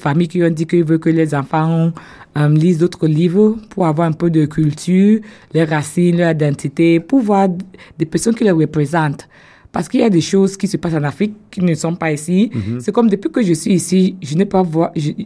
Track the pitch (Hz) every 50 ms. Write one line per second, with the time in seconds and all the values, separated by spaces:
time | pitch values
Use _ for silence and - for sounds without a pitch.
0 | - 156 143 165 175 160 - 175 170 165 165 156 165 160 - 175 170 151 165 160
1 | 160 165 160 165 160 156 151 139 135 - - 156 156 165 165 165 165 170 165 -
2 | - - - - - - - 147 147 147 151 156 156 180 180 151 170 175 - -
3 | - 160 156 151 175 175 165 196 214 214 220 226 - - - - 185 160 151 151
4 | 170 165 151 - 175 170 160 160 151 147 151 - 156 151 147 - - - 180 185
5 | 196 202 214 220 214 - - - - - - 156 165 156 160 151 147 151 - 180
6 | 175 175 170 170 175 170 160 151 156 147 143 - - 143 - - 165 170 165 165
7 | 165 - - 269 233 208 208 196 196 190 175 175 185 - - - - - - -
8 | 160 156 - 196 - 226 226 233 247 208 180 160 156 147 - 156 147 139 160 170
9 | 156 147 143 - - - _ - - - - _ - - - - 170 - - 254
10 | 240 233 190 165 156 - - 196 190 190 190 - - 190 - 156 - 175 160 156
11 | 147 143 139 - 202 208 208 - - _ - - 180 175 160 147 - 165 170 175
12 | 165 160 156 147 156 165 180 185 214 247 - 120 101 101 117 123 123 - 196 240
13 | 240 226 196 - - 330 - 269 233 175 170 156 - - 202 170 - - 185 190
14 | 185 190 - - - 123 151 165 196 196 - 190 185 175 156 160 170 175 - 165
15 | 147 151 - - -